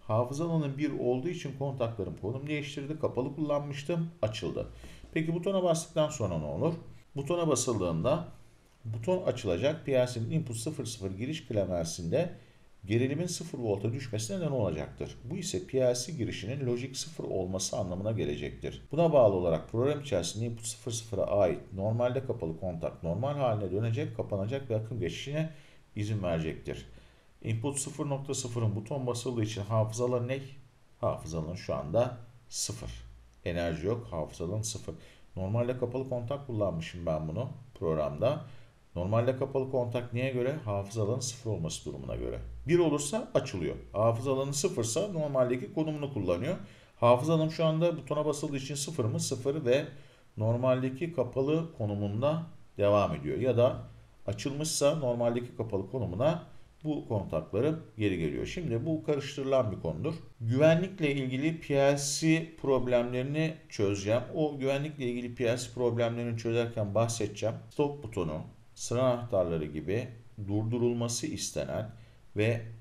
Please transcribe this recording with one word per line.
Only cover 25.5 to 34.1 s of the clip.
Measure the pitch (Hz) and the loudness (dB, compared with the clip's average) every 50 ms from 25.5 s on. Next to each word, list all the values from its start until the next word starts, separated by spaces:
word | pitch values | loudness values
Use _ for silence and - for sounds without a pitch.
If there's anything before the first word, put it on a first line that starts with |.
| - - - - - - - - - | -4 -12 -20 -20 -20 -20 -20 -12 -6
izin | 107 104 104 113 107 92 | -4 -2 -2 -2 0 0
verecektir. | 87 85 82 80 78 - - - - 65 - - - - - - - - - _ - - - - | 0 0 0 0 -2 -4 -6 -6 -8 -8 -8 -10 -14 -18 -20 -20 -20 -20 -20 _ -20 -20 -10 -4
Input | - 113 110 113 143 139 143 | -4 -2 -2 -2 -2 -2 -2
sıfır | - - - - 151 143 | -6 -6 -6 -6 -4 -2
nokta | 139 135 139 - 135 | -2 -4 -2 -4 -4
sıfırın | 120 - 123 113 120 117 107 98 | -4 -4 -4 -2 0 0 0 0
buton | 110 104 - 151 135 127 | -2 -4 -4 -4 -4 -2
basıldığı | 123 117 117 - 131 123 117 107 | -2 -2 -2 -2 -2 0 0 0
için | 101 110 117 104 | -2 -2 -4 -4
hafızalar | 98 117 110 107 107 110 117 123 123 123 123 120 123 | 0 2 2 2 2 0 0 0 2 2 0 0 -2
ne? | 131 139 139 - - - - - _ _ - - - - | -4 -6 -6 -10 -16 -18 -20 -20 _ _ -20 -20 -10 -2
Hafızaların | - - 76 - - 78 80 82 78 76 90 | -2 -2 -2 -2 -6 -6 -4 -4 -4 -4 -6
şu | 104 - - 85 | -8 -4 -4 -4
anda | - 71 71 80 92 123 131 - - - - - - - - | -4 -2 0 2 2 2 2 -2 -10 -14 -18 -20 -20 -20 -12
sıfır. | - - - - 107 110 - 57 57 - - - - - - - - - - | -6 -6 -4 -4 -6 -8 -8 -10 -10 -12 -14 -16 -18 -20 -20 -20 -20 -8 -6
Enerji | 98 85 85 85 85 80 80 76 | -4 -2 0 0 0 -2 0 0
yok, | 98 117 117 113 - | 0 -2 -2 -4 -8